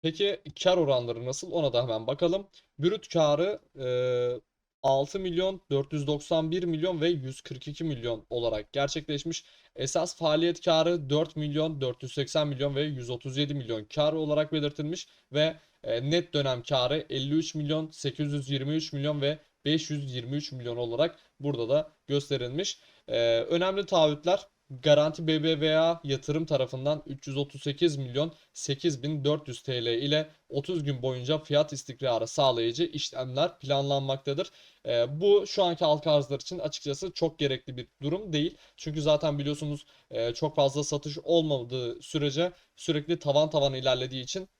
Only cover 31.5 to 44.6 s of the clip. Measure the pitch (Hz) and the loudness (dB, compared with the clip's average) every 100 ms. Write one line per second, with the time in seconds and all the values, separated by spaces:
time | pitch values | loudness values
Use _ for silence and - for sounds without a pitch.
31.5 | 147 151 139 - 123 135 117 113 - 135 | 2 2 -2 -10 -4 0 0 0 4 4
32.5 | 120 117 120 170 - - 127 127 127 175 | 4 0 0 -4 -2 -6 -6 -4 0 -2
33.5 | - 135 139 139 139 135 135 - 139 190 | -2 -2 0 2 0 0 -4 -2 -4 -4
34.5 | - - _ - 120 120 147 202 202 196 | -10 -20 _ -2 2 2 2 6 6 4
35.5 | - 180 165 160 151 160 147 135 139 - | 2 2 4 2 4 4 4 2 -6 -6
36.5 | 127 - - 143 139 190 - 165 - 143 | -6 -6 -6 -6 -6 -6 -2 -4 0 -2
37.5 | 131 - 123 120 _ 143 185 214 151 156 | -2 -6 -12 -12 _ -4 -4 -2 0 -2
38.5 | - - - 160 151 147 151 160 147 143 | -4 -20 -12 -8 -2 2 4 2 0 -2
39.5 | 143 151 143 - _ _ 113 117 117 151 | -2 -4 -6 -12 _ _ -2 -2 -2 -2
40.5 | 151 139 143 143 147 147 143 - 170 156 | 2 2 2 -2 -4 -4 -8 2 2 4
41.5 | 139 120 127 120 123 - 160 143 139 180 | -2 -2 -4 -4 -6 -4 -2 0 0 -2
42.5 | - _ _ - 151 151 165 147 143 151 | -4 _ _ -2 -2 0 -2 2 4 4
43.5 | 156 139 131 131 127 127 131 123 190 185 | 4 2 2 0 0 -2 -6 -8 -8 -10
44.5 | _ | _